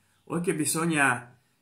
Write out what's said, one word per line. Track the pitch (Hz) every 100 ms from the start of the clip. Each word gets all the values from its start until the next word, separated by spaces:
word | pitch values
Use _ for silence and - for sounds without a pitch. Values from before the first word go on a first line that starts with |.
| _ _ -
o | 165
che | 170
bisogna | 151 139 160 170 156 139 120 - - _ _